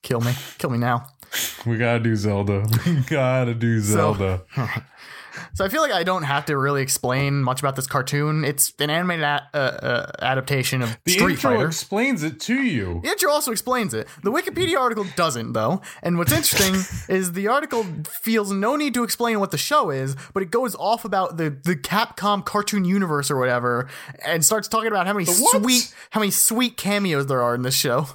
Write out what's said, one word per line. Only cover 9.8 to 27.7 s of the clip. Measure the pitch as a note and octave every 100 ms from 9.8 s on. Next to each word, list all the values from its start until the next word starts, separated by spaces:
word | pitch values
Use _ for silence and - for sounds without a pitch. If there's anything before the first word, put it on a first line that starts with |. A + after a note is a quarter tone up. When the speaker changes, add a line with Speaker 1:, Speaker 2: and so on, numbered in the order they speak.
| C3 A#2+ - -
Speaker 1:
adaptation | B2+ C3 C3+ C#3 B2+ C3
of | A#2 A2 -
Speaker 2:
The |
Speaker 1:
Street | F#3+ F#3+ E3+
Speaker 2:
intro | C4+ A3+
Speaker 1:
Fighter. | D#3
Speaker 2:
explains | D#3+ - G3+ C4 A3
it | D3+ -
to | - B3+
you. | B3+ C3+ F#2 E2+
Speaker 1:
The | C4+
intro | G4+ D#4+
also | D4 D4
explains | A3+ - B3 G3
it. | A2 - -
The | G3
Wikipedia | C#4+ E4+ B3 F4+ D4+
article | B3 G#3+ F#3+ D3
doesn't, | E3 A#2+ A#2
though. | A#2 A2 F#3+ - -
And | - E3+
what's | E3+
interesting | D#4 D#4 - F#3+ F#3+ F#3 - -
Speaker 2:
<laughs> | F#3+
Speaker 1:
is | F#3
the | F3 G3+
article | C4+ D4+ A#3 G3+ D#3 D3+
feels | - A3 A3+ G3+
no | G3 G#3 D4
need | D4 A#3+
to |
explain | A3+ - A#3 A3
what | G3
the | D3+
show | - D4 G3
is, | C3+ C3+ C3+ -
but | G3
it | F#3
goes | A#3+ B3+ -
off | F3+ A#3 A3
about | F#3+ F#3 E3
the, | D#3+ C3+
the | E3+ E3+
Capcom | - G3 A3+ - G3 G3+
cartoon | - G#3 G3+ G#3
universe | F3+ G3 F#3 D3 C3+
or | C3+
whatever, | B2+ B2 B2 A#2+ C3+ - - - C#3+
and | E3+
starts | D3+ A3 G3+
talking | A3 A3
about | G#3 F3+
how |
many | G#3 E3+
Speaker 2:
The | F3+
what? | D4+ B4
Speaker 1:
sweet, | A3+ B3 - - -
how | G#3+
many | G3+
sweet | - - A3+ B3 -
cameos | F#3 G#3 G3 D3 C#3
there | C3
are | A#2+ A#2+
in |
this | B2+